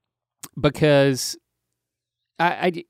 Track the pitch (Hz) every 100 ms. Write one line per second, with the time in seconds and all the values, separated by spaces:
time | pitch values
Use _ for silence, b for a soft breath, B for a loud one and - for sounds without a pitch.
0 | _ _ _ _ - - 147 - 156 143
1 | 139 127 - - _ _ _ _ _ _
2 | _ _ _ - 170 120 180 165 -